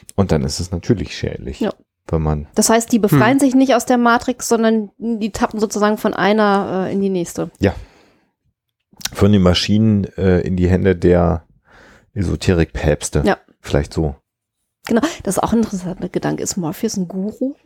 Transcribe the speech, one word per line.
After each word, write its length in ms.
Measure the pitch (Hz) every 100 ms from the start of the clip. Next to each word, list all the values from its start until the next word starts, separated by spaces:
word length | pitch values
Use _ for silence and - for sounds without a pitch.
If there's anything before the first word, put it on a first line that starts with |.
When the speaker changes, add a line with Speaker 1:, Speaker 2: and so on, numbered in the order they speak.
| -
Speaker 1:
Und 160 | - 185
dann 140 | -
ist 160 | 67 -
es 100 | 87
natürlich 460 | 87 - 104 82 -
schädlich. 420 | - - - 69
Speaker 2:
Ja. 140 | 220 - _ _ -
Speaker 1:
Wenn 160 | 82
man 240 | 78 76 73
Speaker 2:
Das 160 | - 220
heißt, 220 | 226 226
die 80 | 233
befreien 320 | 196 147 220
Speaker 3:
Hm. 80 | 269
Speaker 2:
sich 160 | 277 254
nicht 180 | 262
aus 120 | 247 -
der 120 | 247
Matrix, 500 | 240 233 240 247 -
sondern 420 | 233 226 220 208 -
die 340 | 226 226 226
tappen 260 | - 240 220
sozusagen 400 | 202 208 208 214
von 160 | 214
einer, 720 | - 185 214 208 196 190 180 185
äh, 60 |
in 80 | 196
die 100 | 196
nächste. 400 | 185 170 - 170 -
Speaker 1:
Ja. 160 | 196 - - _ _ _ _ _ _ _ _ _ _ - -
Von 200 | - 101
den 100 | 104
Maschinen, 640 | 90 87 - 104 110 104 95 -
äh, 220 | 95 90
in 140 | - 90
die 120 | 90
Hände 260 | 92 95
der 480 | 87 87 87 87 82 - _ _ - - - _
Esoterik-Päpste. 1080 | - 87 80 - 90 78 - 76 73 - - 76
Speaker 2:
Ja. 120 | - _ _
Speaker 1:
Vielleicht 320 | - - 76
so. 220 | - 78 69 _ _ _ _ _ _ -
Speaker 2:
Genau, 140 | 233 302 -
das 140 | - 180
ist 40 |
auch 100 | -
ein 60 | 226
interessanter 500 | 220 190 180 185 180
Gedanke. 360 | - 147 151
Ist 120 | - -
Morpheus 400 | 160 180 226 208
ein 120 | 175
Guru 480 | 190 196 220 262 285